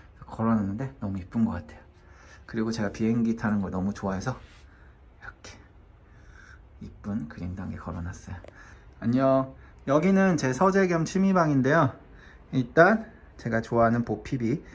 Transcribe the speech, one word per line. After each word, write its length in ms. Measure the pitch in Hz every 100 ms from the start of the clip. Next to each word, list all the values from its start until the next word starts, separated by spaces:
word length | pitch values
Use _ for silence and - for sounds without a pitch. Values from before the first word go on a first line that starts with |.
| -
그래서 120 | - -
걸어놨는데 680 | - 113 113 98 101 135 -
너무 180 | 104 98
이쁜 260 | 87 117
것 80 | 107
같아요. 280 | 87 - - - - - - - - -
그리고 260 | 113 110
제가 180 | 113 101
비행기 440 | - 113 120 113 113
타는 240 | 110 104
걸 100 | 92
너무 220 | 92 92
좋아해서 420 | 101 98 95 - 127 - - - - - - - -
이렇게 380 | - - - - - - - - - - - - - - - -
이쁜 480 | - - 104 104 -
그림 260 | - 90
단계 220 | 90 90 90
걸어놨어요. 600 | - - 87 - - 87 - - - - - -
안녕. 540 | 113 127 135 135 131 - - - -
여기는 500 | 147 180 190 190 156
제 160 | 131
서재 360 | 131 185 190 190
겸 160 | 165
취미방인데요. 880 | 156 185 196 185 156 139 127 160 143 - - - - - -
일단 580 | 131 123 - 175 220 - - - -
제가 240 | 117 113
좋아하는 440 | 110 117 113 120
보피비 600 | 117 104 - 135 117 160 -